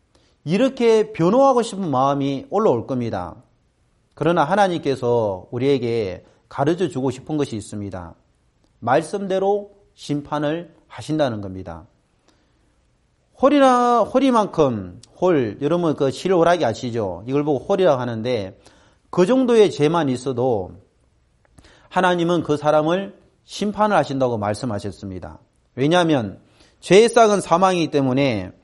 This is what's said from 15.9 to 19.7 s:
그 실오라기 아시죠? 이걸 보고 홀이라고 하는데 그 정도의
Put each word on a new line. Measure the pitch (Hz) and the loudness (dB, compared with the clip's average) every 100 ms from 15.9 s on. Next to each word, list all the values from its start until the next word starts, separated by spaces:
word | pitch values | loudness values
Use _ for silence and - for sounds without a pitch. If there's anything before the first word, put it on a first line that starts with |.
| 143 | 0
그 | 139 | -2
실오라기 | 127 180 185 165 175 | -2 0 4 4 4
아시죠? | 131 110 127 117 98 87 113 | 0 -2 -6 -4 -4 -6 -4
이걸 | 139 | -2
보고 | 147 135 | 0 -2
홀이라고 | - 196 180 131 | -2 2 2 2
하는데 | 120 113 117 120 95 - _ _ _ _ _ | -2 -6 -4 -4 -6 -14 _ _ _ _ _
그 | - 185 | 0 2
정도의 | 262 247 233 196 | 2 4 4 4